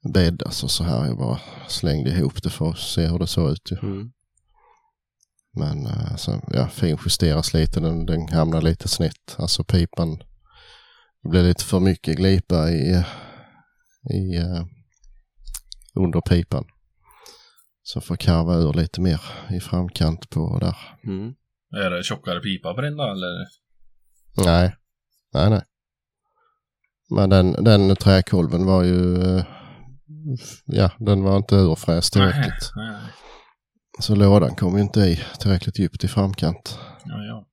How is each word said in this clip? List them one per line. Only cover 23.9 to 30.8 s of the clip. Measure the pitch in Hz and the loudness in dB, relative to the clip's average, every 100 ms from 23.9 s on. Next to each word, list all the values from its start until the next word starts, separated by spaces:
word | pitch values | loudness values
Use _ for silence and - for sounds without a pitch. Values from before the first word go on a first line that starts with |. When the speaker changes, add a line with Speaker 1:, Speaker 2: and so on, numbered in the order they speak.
| _ _ _ _ - | _ _ _ _ -2
Speaker 1:
Nej, | 95 85 90 - _ _ _ _ _ | 2 4 2 -2 _ _ _ _ _
nej, | - 90 | 0 2
nej. | 107 - _ _ _ _ _ _ _ _ _ _ _ _ _ _ | 2 -2 _ _ _ _ _ _ _ _ _ _ _ _ _ _
Men | 98 98 | 0 4
den, | 95 92 | 6 6
den | - 110 104 98 95 | 4 6 6 6 4
träkolven | - 95 92 95 82 87 95 | 6 6 4 0 2 0 4
var | 95 | 4
ju, | 90 90 90 90 | 4 4 2 2
eh, | 92 92 87 - - - - - _ 151 156 127 - - | 2 2 0 -8 -20 -20 -20 -20 _ -16 -10 -10 -10 -20
ja, | - 107 | -6 2